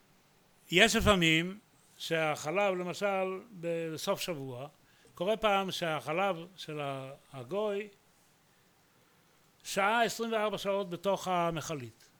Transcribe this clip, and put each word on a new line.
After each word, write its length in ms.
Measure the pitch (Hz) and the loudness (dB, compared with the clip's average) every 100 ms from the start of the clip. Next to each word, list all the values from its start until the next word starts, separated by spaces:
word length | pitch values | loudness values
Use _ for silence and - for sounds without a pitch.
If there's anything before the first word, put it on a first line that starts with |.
| _ _ _ _ _ _ - | _ _ _ _ _ _ 2
יש 260 | 165 220 226 | 6 6 6
לפעמים 640 | 196 190 165 160 175 202 - _ _ - | 6 6 6 4 2 -6 -18 _ _ -12
שהחלב, 760 | - 165 156 135 143 185 202 | -2 0 0 -2 -2 0 2
למשל, 680 | 185 180 160 202 190 190 190 233 190 | 0 -4 -4 -2 0 -2 -6 -12 -10
בסוף 600 | 170 165 165 156 196 190 | -6 -4 -4 -4 -2 -2
שבוע, 480 | - 147 135 120 147 - _ _ - | -4 -6 -8 -10 -12 -16 _ _ -14
קורה 220 | - 180 220 | -4 -2 0
פעם 340 | 214 196 190 | 2 2 0
שהחלב 640 | - 170 151 123 165 196 165 175 - | -2 -2 -2 -2 -2 0 -2 -8 -16
של 240 | - 151 | -10 -8
ה-, 300 | 143 135 135 139 _ | -6 -6 -10 -16 _
הגוי 560 | 135 120 196 214 202 208 - _ _ _ _ _ _ _ _ _ _ _ _ _ _ _ _ | -14 -8 -4 -2 -4 -8 -14 _ _ _ _ _ _ _ _ _ _ _ _ _ _ _ _
שעה, 380 | - 196 202 233 | -6 0 4 4
עשרים 300 | 220 - 226 | 2 0 -2
וארבע 260 | 220 214 196 | 0 0 -2
שעות 320 | 196 196 190 | -2 -2 -2
בתוך 380 | 170 196 190 185 | -4 0 0 0
המכלית. 800 | 180 170 165 - 151 117 - - | 0 0 -2 -4 -6 -8 -16 -20